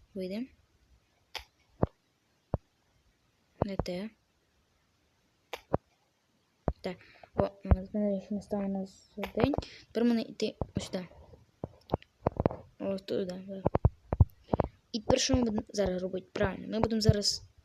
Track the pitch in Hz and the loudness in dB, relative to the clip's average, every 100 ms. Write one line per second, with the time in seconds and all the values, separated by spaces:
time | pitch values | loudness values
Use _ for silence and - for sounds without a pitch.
0 | - 196 185 202 262 _ _ _ _ _ | -2 -6 -4 -4 -8 _ _ _ _ _
1 | _ _ _ - - _ _ - - _ | _ _ _ -14 -14 _ _ -2 -2 _
2 | _ _ _ _ _ - _ _ _ _ | _ _ _ _ _ -8 _ _ _ _
3 | _ _ _ _ _ - 202 190 - 180 | _ _ _ _ _ -4 -2 -2 -4 -4
4 | 214 - _ _ _ _ _ _ _ _ | -6 -12 _ _ _ _ _ _ _ _
5 | _ _ _ _ _ - - - _ _ | _ _ _ _ _ -14 -6 -6 _ _
6 | _ _ _ _ _ _ - - - 180 | _ _ _ _ _ _ -6 -4 -6 -8
7 | - - - - 196 - 196 185 190 214 | -14 -20 -6 0 0 0 2 2 2 0
8 | 208 196 196 208 - 208 196 196 190 - | 0 0 -2 -6 -4 -4 -2 -2 -4 -12
9 | - - 202 214 220 - - - - - | -18 -10 -6 0 0 0 -8 -14 -8 0
10 | 233 233 - - 214 - - - - 190 | 2 2 -2 -4 -4 -4 -6 -6 -6 -8
11 | 180 - - - - _ - - - - | -8 -16 -20 -20 -20 _ -14 -14 -8 -8
12 | - _ - - 50 - - - 196 190 | -8 _ -4 0 0 -2 -16 -8 -6 -6
13 | - - 185 185 190 190 175 - - - | -4 -4 -4 -8 -10 -4 -2 2 0 0
14 | - - - - - - - - _ 233 | -2 2 2 0 -4 -2 -2 -6 _ -4
15 | 214 254 - 262 233 214 - - 190 185 | 2 4 4 4 2 0 -2 -2 0 0
16 | 185 185 185 - 202 180 185 208 226 220 | -4 -6 -6 0 0 -2 -4 0 2 4
17 | 214 208 202 - - _ | 6 6 4 -2 -6 _